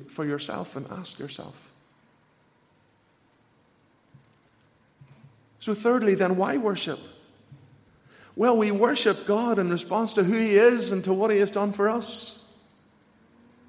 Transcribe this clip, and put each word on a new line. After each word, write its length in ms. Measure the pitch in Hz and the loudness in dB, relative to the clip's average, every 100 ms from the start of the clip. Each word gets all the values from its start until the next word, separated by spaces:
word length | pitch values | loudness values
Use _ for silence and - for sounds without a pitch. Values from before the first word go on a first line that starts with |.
| 135 | -14
for 160 | - | -8
yourself 500 | 151 143 - - 180 | -6 -4 -6 -8 -10
and 120 | 135 135 | -12 -12
ask 280 | - 180 - | -14 -14 -14
yourself. 520 | 143 - - - - _ _ _ _ _ _ _ _ _ _ _ _ _ _ _ _ _ _ _ _ _ _ _ _ - _ _ _ _ _ _ _ _ - - - _ _ - | -12 -12 -14 -18 -20 _ _ _ _ _ _ _ _ _ _ _ _ _ _ _ _ _ _ _ _ _ _ _ _ -20 _ _ _ _ _ _ _ _ -20 -20 -20 _ _ -12
So 160 | - | -6
thirdly, 400 | 208 233 247 214 | -2 2 2 4
then, 220 | 190 185 185 | 2 2 0
why 200 | 190 277 | 0 0
worship? 420 | 220 190 - 139 - - - _ - - - - _ _ _ - - | -2 -2 -6 -8 -12 -20 -20 _ -20 -20 -20 -20 _ _ _ -20 -16
Well, 220 | - 233 233 | -2 2 4
we 140 | 214 | 2
worship 560 | 202 233 277 220 190 - | 2 2 2 0 0 0
God 320 | 208 240 208 | -2 0 0
in 100 | 180 | 0
response 460 | 175 - 202 226 | -2 -2 -2 0
to 100 | 214 | 0
who 80 | 180 | 2
He 240 | 220 220 202 | 2 4 6
is 360 | 233 240 190 | 6 4 0
and 120 | 190 | -2
to 80 | 185 | 0
what 180 | 190 220 | 0 2
He 60 | 208 | 2
has 140 | 202 | 2
done 220 | 208 208 | 0 -2
for 180 | 202 208 | 0 0
us. 480 | 233 226 - - - - - _ _ _ _ _ _ _ _ _ _ | 0 -4 -8 -10 -16 -20 -20 _ _ _ _ _ _ _ _ _ _